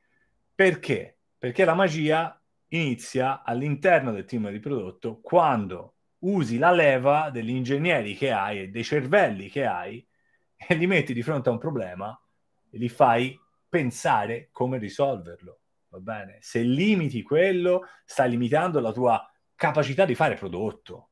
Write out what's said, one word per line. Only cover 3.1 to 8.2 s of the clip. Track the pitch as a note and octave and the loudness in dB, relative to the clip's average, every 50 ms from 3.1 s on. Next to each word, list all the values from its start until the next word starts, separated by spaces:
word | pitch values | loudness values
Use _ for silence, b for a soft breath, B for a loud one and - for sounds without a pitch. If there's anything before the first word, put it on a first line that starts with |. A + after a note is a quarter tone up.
| - B2+ B2+ B2+ - - - | -2 -2 -2 -2 -2 -4 -6
all'interno | - A#2 B2 C#3 D3+ C#3+ D3 - F#3 F3 D3+ C3 B2 | -6 -4 -4 -2 -4 -2 0 4 4 4 4 4 0
del | G#2+ F#2+ F#2 | -4 -6 -6
team | - B2+ A#2 G#2+ G2+ | -6 -4 -4 -4 -4
di | G2+ G#2+ | -6 -8
prodotto | A2 C#3 C#3+ A#2 F#2+ F#2 - - - A#2 A2 - | -6 -6 -4 -4 -6 -6 -10 -10 -10 -10 -10 -10
quando | - - E3+ F3 E3 D3+ C3 A2 G2+ F#2 F#2 E2+ E2+ - _ _ _ _ _ _ F3 | -4 2 4 4 4 4 2 0 -2 -4 -8 -10 -12 -16 _ _ _ _ _ _ -4
usi | F#3 G3+ F#3 C#3+ A2 A#2 A#2+ | -2 0 0 0 0 0 2
la | D3+ F3 | 4 4
leva | F3+ E3+ D#3 C#3+ C3+ B2+ B2 C#3 C#3+ D3+ D#3 D3+ | 6 6 6 6 4 4 4 4 2 2 2 -2
degli | C3 A#2+ A2+ A2+ | -4 -6 -4 -4
ingegneri | B2+ C3 B2+ A#2+ C#3 C#3 D#3 F3+ E3 C3 G#2+ G#2 G2 | -4 -4 -2 -2 -2 0 2 2 0 0 0 -4 -4
che | - | -4